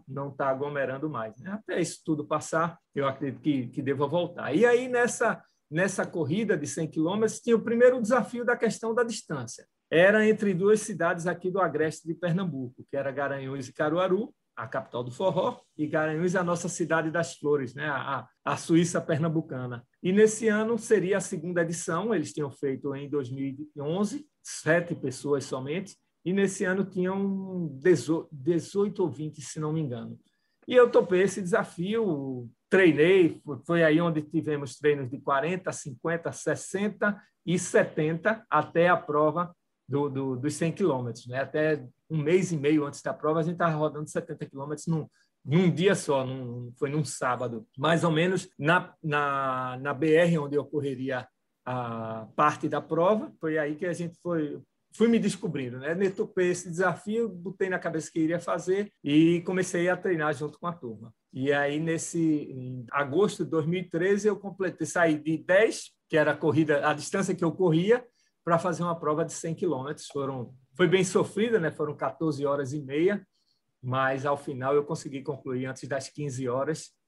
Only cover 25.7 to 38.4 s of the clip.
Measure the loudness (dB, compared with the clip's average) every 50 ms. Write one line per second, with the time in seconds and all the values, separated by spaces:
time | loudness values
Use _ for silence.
25.7 | -6 -6 -8 -10 -14 _ _ _ _ _ -4 -2 0 2 2 0 0 -2 -2 0
26.7 | 0 0 -2 -2 -2 -2 -2 -2 0 -2 -2 -2 -2 -4 -6 -6 -6 -6 -6 -6
27.7 | -4 2 4 6 6 6 4 0 -2 -2 -4 -8 -12 -6 -2 0 0 0 -2 -2
28.7 | -2 0 0 0 0 -2 -2 -2 -2 -6 -8 -10 -10 -12 -14 -12 -8 -6 -4 -2
29.7 | -2 -2 -2 -4 -4 -8 -10 -12 -14 -16 _ _ _ _ _ _ _ _ -4 4
30.7 | 8 8 8 8 8 4 4 6 4 4 4 4 2 -2 -2 0 0 0 0 -2
31.7 | -6 -6 -4 -2 0 0 0 0 -2 -2 -4 -6 -6 -8 -10 -12 -16 _ _ 2
32.7 | 4 6 8 8 8 6 6 6 8 8 6 6 2 -2 -10 -10 -10 -8 -4 0
33.7 | 2 4 6 6 6 6 4 2 0 0 -2 -2 -4 -4 -2 -2 -4 -4 -4 -8
34.7 | -6 0 2 2 2 2 0 -6 -8 -6 -2 0 0 0 0 0 -2 -4 -4 -6
35.7 | -8 -8 -10 -14 -12 -6 -4 -4 -4 -2 -4 -6 -8 -6 -4 -4 -4 -4 -6 -6
36.7 | -4 -2 -2 -2 -2 0 -2 -2 -2 -2 -8 _ _ _ -4 -2 -2 -2 0 2
37.7 | 2 2 2 2 0 -2 0 0 0 0 0 -2 -2 -2